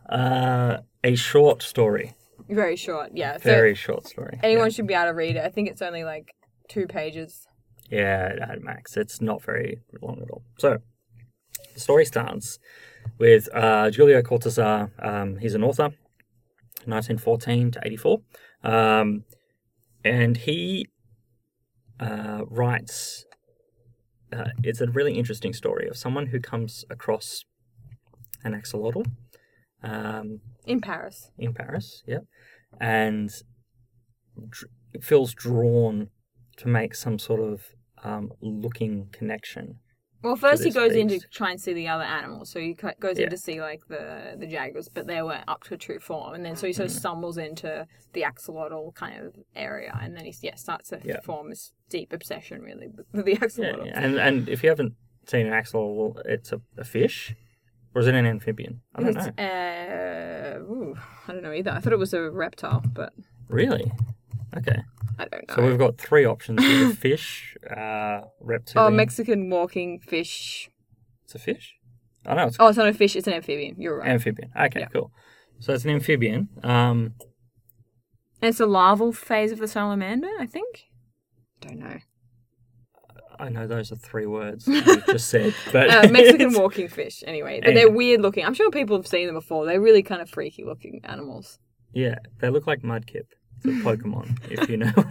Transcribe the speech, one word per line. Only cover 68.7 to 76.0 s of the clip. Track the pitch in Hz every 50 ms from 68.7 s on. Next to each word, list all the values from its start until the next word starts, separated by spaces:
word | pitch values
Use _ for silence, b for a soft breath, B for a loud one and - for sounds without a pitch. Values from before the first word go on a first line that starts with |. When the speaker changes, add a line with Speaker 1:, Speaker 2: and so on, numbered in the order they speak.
| - 233 220 214 214
Speaker 2:
Oh, |
Mexican | 214 220 214 - - 220 240 214 202 190 185
walking | 180 175 175 180 - 190 175 175 170 175
fish. | - - 170 165 170 - - - - - - - - - _ _ _ _ _ _ _ _ _ _ _
Speaker 1:
It's | - -
a | -
fish? | - - - - - - _ _ _ _ - _ _ _ _ _ -
Oh, | - -
no, | 175 180
it's | - 120 -
Speaker 2:
Oh, | 226
it's | 220 208
not | 233 220
a | 208 208
fish. | - 208 202 -
It's | - 190
an | 208 170
amphibian. | 165 165 - 147 147 143 - - 180
You're | 165 170 147 -
right. | - 131
Speaker 1:
amphibian. | 123 120 120 123 104 - 127 127 -
Okay, | - 147 131 - -
Speaker 2:
Yeah. | -
Speaker 1:
cool. | - - - - - b b b b b b b b b b
So | - - 139
it's | 127 120
an | 151
amphibian. | 147 143